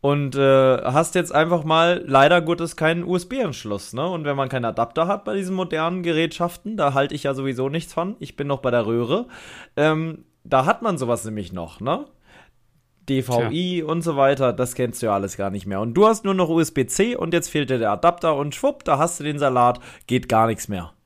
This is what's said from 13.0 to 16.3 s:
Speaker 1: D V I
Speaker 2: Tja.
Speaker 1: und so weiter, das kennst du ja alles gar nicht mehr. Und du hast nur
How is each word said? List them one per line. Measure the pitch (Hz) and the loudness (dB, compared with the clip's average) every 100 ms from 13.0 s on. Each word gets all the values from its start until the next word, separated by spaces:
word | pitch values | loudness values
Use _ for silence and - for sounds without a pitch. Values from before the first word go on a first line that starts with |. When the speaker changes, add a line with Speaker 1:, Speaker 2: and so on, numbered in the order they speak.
| - | -4
Speaker 1:
D | 135 | -2
V | 123 120 117 | 0 0 0
I | 143 180 180 | -2 -2 -4
Speaker 2:
Tja. | 156 | -2
Speaker 1:
und | 165 | -2
so | 165 139 | -2 2
weiter, | 139 139 131 | 4 4 2
das | 117 123 | 0 -4
kennst | - 123 117 | -2 -4 -2
du | 113 | -2
ja | |
alles | 98 98 - | 0 -2 -6
gar | 98 | -6
nicht | 101 | -6
mehr. | 98 98 | -6 -6
Und | 113 | -2
du | 120 214 | 4 4
hast | 220 | 4
nur | 196 | 0